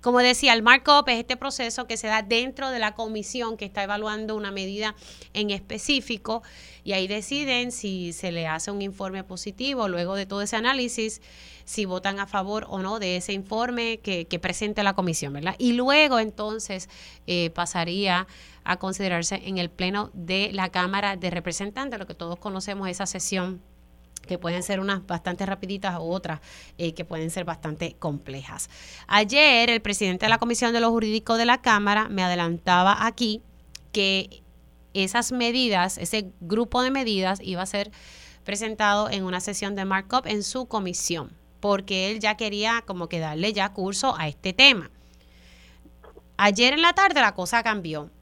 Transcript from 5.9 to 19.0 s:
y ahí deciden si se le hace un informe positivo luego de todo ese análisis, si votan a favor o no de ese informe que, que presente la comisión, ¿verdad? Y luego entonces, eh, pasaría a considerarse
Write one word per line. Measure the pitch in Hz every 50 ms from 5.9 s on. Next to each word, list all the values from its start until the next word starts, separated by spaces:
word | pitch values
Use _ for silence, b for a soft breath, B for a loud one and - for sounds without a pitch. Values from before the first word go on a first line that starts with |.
| 294 269 214 - 240 202 - - 220 233 B B B B B B B B
y | B -
ahí | 196 190 185 190
deciden | 208 214 208 - 277 285 294 269 254 240 247 247
si | 240 - - 202 190 185 180 170
se | 165 - - 185
le | 170 170 165
hace | 160 156 160 - -
un | 202 202
informe | 196 196 190 196 202 190 190 196 185
positivo | 185 185 180 - 208 190 - 247 277 277 254 220 196
luego | 180 170 175 175 190
de | 196 196
todo | 190 190 202
ese | 202 202 -
análisis, | 220 220 247 269 269 247 240 - - 220 220 202 - B B B B B B B B B
si | - - - 208
votan | 185 185 185 180 196 196 196
a | 196
favor | 196 - 202 190 196 208 214 - -
o | - 196
no | 185 190 214 226
de | 208 180 180
ese | 180 175 -
informe | 202 196 190 196 220 220 233 247 247 240 233 226 226 220
que, | - 208 190 175 165
que | - - 170
presente | - 180 180 - 214 208 208 -
la | 202 196
comisión, | 190 - 185 175 160 - - 139
¿verdad? | 139 143 151 180 190
Y | - 254 247
luego | 240 240 247 262 277 302 302 294 262 233
entonces, | 220 214 - - 208 214 214 220 214 - 196 185 180 B B B B B B B -
eh, | - 180 175 170 165 165
pasaría | - 175 165 - 180 170 175 175 196 202 190 180 180 190 B B B B B B B B
a | - 180
considerarse | 180 - 190 190 190